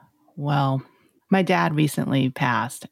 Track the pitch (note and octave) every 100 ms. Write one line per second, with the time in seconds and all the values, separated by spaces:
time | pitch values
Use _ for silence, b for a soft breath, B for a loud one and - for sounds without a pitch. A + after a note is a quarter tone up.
0 | B B _ - C#3+ C#3+ C#3 C3+ b b
1 | b b _ F#3+ F3+ F3+ E3+ D3+ D3+ -
2 | - C3+ C3 C3 B2+ A#2 A#2 - -